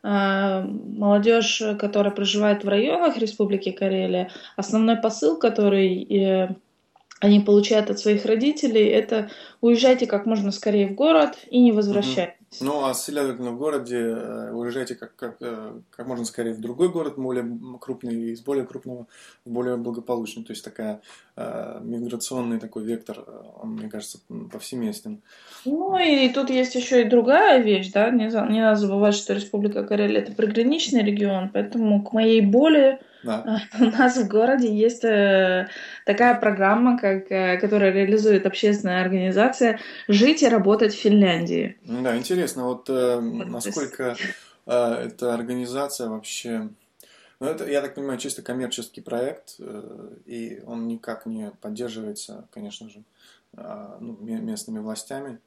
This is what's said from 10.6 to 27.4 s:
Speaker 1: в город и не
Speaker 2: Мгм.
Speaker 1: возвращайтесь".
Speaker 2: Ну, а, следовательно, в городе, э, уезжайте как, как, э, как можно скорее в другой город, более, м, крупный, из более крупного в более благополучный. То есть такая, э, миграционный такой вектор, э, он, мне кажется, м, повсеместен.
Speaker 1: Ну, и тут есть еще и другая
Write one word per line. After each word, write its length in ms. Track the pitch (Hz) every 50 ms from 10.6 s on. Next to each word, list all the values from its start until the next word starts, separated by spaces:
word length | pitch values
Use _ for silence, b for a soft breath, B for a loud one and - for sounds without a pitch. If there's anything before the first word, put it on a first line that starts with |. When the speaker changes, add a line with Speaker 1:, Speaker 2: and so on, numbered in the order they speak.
| - 220 208 208 196 196
Speaker 1:
в 60 | 196
город 420 | 208 277 311 320 320 294 - - - - -
и 80 | - 247
не 100 | 247 240
Speaker 2:
Мгм. 40 | 214
Speaker 1:
возвращайтесь". 840 | 214 208 202 196 202 202 - - 196 175 - - _ _ _ - -
Speaker 2:
Ну, 220 | 127 139 147 147 135
а, 80 | 135 127
следовательно, 580 | - - - 143 147 139 135 123 120 123 123
в 60 | 117
городе, 400 | 120 143 156 147 135 120 120 123
э, 540 | 120 117 113 113 113 113 113 113 113 113 113
уезжайте 440 | 113 117 120 120 120 135 127 - 123
как, 200 | - 117 113 _
как, 220 | _ 127 117 113 _
э, 380 | 120 120 113 110 110 107 117 117 - _
как 160 | _ - 120
можно 180 | 131 127 120 117
скорее 280 | 113 - - 117 113 113
в 60 | 110
другой 280 | 110 120 120 135 175 180
город, 260 | 170 175 156 143 -
более, 260 | 135 131 127 127 123 123
м, 340 | 120 120 117 113 131 123 120
крупный, 520 | - - 127 127 - 120 117 113 117 117
из 100 | 113 117
более 240 | 117 139 143 135 123
крупного 420 | - - 127 - 135 127 123 117 b b b b b b b b
в 40 | 120
более 260 | 117 120 123 123 123
благополучный. 680 | 120 117 120 117 120 117 - 123 117 113 104 - 117 113
То 80 | - 110
есть 120 | 104 -
такая, 360 | 107 - - 110 107 104 104 b b b b b b b
э, 420 | - 120 117 117 113 113 - 113 110 113
миграционный 760 | 117 120 117 120 120 120 113 - - 131 127 120 117 117 110
такой 240 | 113 107 _ 113 107
вектор, 340 | 110 117 113 - - 104 104 -
э, 160 | - 113 110 - - - -
он, 140 | - 113 110
мне 140 | 110 107 107
кажется, 300 | 107 107 101 - - - _ _
м, 200 | 120 117 113 -
повсеместен. 720 | - 110 - - 131 123 117 107 104 - _ 110 107 104 B B B B B B B B B
Speaker 1:
Ну, 320 | 254 285 320 359 392 381
и 320 | 370 359 320 294 277 262 247
тут 200 | 254 277 269 262
есть 260 | 262 254 254 247 -
еще 240 | 254 247 - 262 247
и 20 | 233
другая 560 | 214 247 240 220 240 277 339